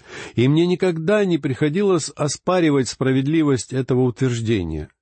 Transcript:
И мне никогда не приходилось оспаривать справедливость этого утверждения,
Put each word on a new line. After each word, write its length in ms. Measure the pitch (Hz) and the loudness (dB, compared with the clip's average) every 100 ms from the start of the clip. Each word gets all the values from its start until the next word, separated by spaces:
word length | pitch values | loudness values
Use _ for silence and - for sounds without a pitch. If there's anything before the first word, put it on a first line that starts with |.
| - - - | -20 -18 -8
И 120 | - 127 | 0 2
мне 200 | 151 175 | 4 2
никогда 580 | 180 185 160 160 214 | 2 0 -2 0 0
не 140 | 196 165 | 2 0
приходилось 720 | 139 131 151 165 202 175 - | -2 -2 -2 0 2 0 -2
оспаривать 800 | - 147 - - 185 165 139 123 | -6 -6 -4 -2 2 2 2 0
справедливость 840 | - 131 131 135 160 147 131 - | -2 0 0 0 0 2 0 -2
этого 300 | 127 127 127 | -6 0 2
утверждения, 880 | 127 - 131 120 110 110 82 78 76 _ | 0 0 -2 -2 -2 -2 -2 -6 -10 _